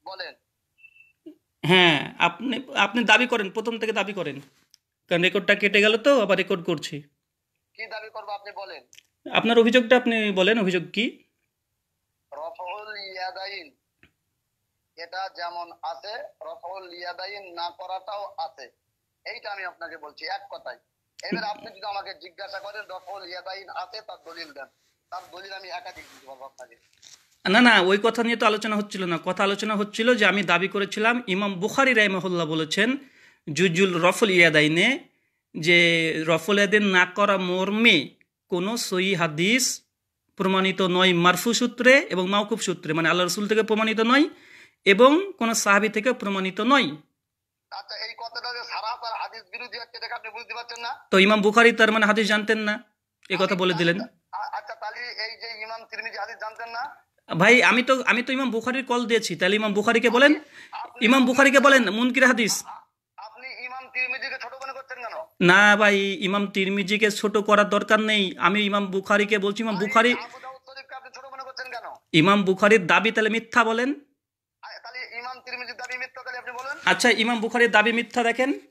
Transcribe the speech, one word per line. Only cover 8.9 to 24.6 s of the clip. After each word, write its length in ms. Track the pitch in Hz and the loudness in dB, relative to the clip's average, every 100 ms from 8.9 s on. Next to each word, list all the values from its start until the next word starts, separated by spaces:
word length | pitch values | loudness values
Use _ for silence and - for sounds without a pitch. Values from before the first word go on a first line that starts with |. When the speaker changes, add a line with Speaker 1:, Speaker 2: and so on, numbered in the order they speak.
| - _ _ - | -20 _ _ -4
Speaker 2:
আপনার 260 | - 220 233 | -2 2 4
অভিযোগটা 380 | 226 247 233 247 | 6 4 4 4
আপনি 340 | 247 226 214 | 4 -2 -2
বলেন, 280 | 190 185 226 | 2 2 2
অভিযোগ 240 | 190 180 151 | 0 -2 -4
কি? 300 | - 233 - _ _ _ _ _ _ _ _ _ _ _ | -4 -4 -6 _ _ _ _ _ _ _ _ _ _ _
Speaker 1:
রফউল 640 | 143 165 170 180 202 214 208 | -14 -14 -12 -12 -12 -12 -14
ইয়াদাইন, 720 | 196 185 185 185 190 196 156 _ _ _ _ _ _ _ _ _ _ _ _ _ | -14 -10 -10 -10 -12 -14 -16 _ _ _ _ _ _ _ _ _ _ _ _ _
এটা 340 | 170 185 190 180 | -14 -10 -12 -10
যেমন 360 | 170 170 170 - | -12 -10 -14 -14
আছে, 400 | 156 170 196 226 - _ | -14 -12 -14 -16 -16 _
রফউল 520 | 180 165 175 190 185 | -18 -16 -14 -16 -16
ইয়াদাইন 600 | 175 175 175 190 202 190 | -14 -14 -12 -12 -14 -16
না 160 | 170 175 | -10 -10
করাটাও 640 | 170 180 185 185 208 202 - | -10 -12 -12 -10 -12 -12 -10
আছে, 340 | 160 - 123 _ _ _ _ _ - | -12 -12 -20 _ _ _ _ _ -16
এইটা 260 | 233 226 | -14 -12
আমি 140 | 202 185 | -12 -12
আপনাকে 320 | 170 170 160 | -14 -16 -16
বলছি 280 | 147 147 160 | -18 -16 -12
এক 160 | 196 - | -12 -12
কথায়। 280 | - - 123 _ _ _ _ | -16 -16 -16 _ _ _ _
এবার 200 | 180 214 | -10 -8
আপনি 280 | 220 208 220 | -8 -12 -16
যদি 180 | 190 208 | -16 -12
আমাকে 240 | 202 190 | -12 -12
জিজ্ঞাসা 460 | 190 185 _ 196 190 | -18 -20 _ -14 -14
করেন 220 | 196 208 | -14 -16
রফউল 480 | 202 185 180 196 180 | -14 -16 -16 -18 -14
ইয়াদাইন 400 | 180 180 190 190 | -16 -14 -16 -14
আছে, 320 | - 180 214 | -14 -14 -16
তার 160 | 214 185 165 | -18 -20 -18
দলিল 280 | 165 165 | -18 -16
দেন, 120 | 139 | -16